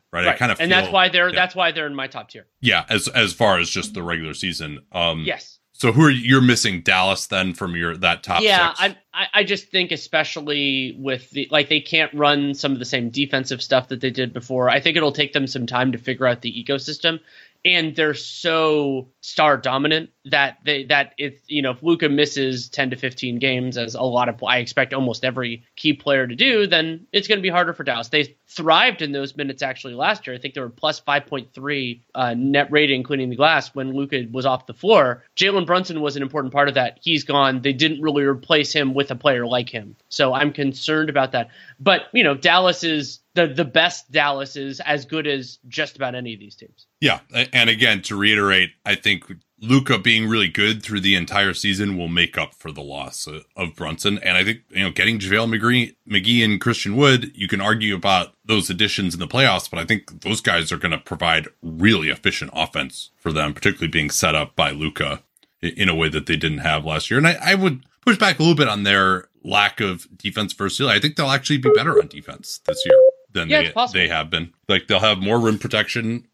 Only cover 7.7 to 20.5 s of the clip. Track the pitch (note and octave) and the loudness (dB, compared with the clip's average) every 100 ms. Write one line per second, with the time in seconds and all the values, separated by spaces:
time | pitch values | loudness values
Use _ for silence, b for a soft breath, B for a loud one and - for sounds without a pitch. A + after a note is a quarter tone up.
7.7 | E2+ E2+ E2 F2 E2+ - F2+ G#3+ F#3 E3+ | -4 -4 -2 -2 -2 -2 0 2 2 2
8.7 | E3 G3 - _ F3 F#3+ G#3 G3 F#3+ - | 0 -4 -4 _ -8 -2 -2 0 -4 -2
9.7 | F#3 F3+ D#3+ - D#3 D3+ D#3+ D3 D3 C#3 | -2 -2 -6 -2 -2 -2 -6 -6 -2 -2
10.7 | C3+ C3 - C3+ B2 - C#3 - D3 D3 | -2 -4 -6 -6 -6 -6 -10 -2 0 2
11.7 | D#3 - D#3+ D3+ D3 D3 C#3+ C#3+ C#3 C#3+ | 0 0 0 0 2 2 2 0 -2 -2
12.7 | C3 B2 C3 A#2+ B2+ C#3 C3+ B2+ B2 - | -4 -4 -4 -2 -2 -2 -2 -2 -6 0
13.7 | B2+ - B2 C3 B2 B2 B2 B2 B2+ B2 | 0 0 -4 -4 -4 -4 -6 -6 0 2
14.7 | C3+ E3 D#3+ D3+ D3+ C#3+ D3 C3 B2+ A#2+ | 2 2 2 0 0 -2 -2 -2 -4 -4
15.7 | B2 C3 A#2 C3 B2 C3 A#2+ A#2+ A2 A#2 | 0 0 -2 -6 -2 0 0 -6 -8 -4
16.7 | C#3 C#3+ D3 E3 E3 b b b _ F3+ | -4 -6 -4 -2 -2 b b b _ 0
17.7 | F3 D#3+ D3 D3+ C3 - - F3 D#3+ D#3 | 0 0 0 0 -2 -10 -6 -2 0 2
18.7 | D3+ C#3+ C3+ B2+ _ - - D3+ C3 B2+ | 2 0 -4 -8 _ -6 2 2 2 0
19.7 | C3 D3+ D#3 - _ C3+ D3 C3+ | 0 0 0 -2 _ -2 0 0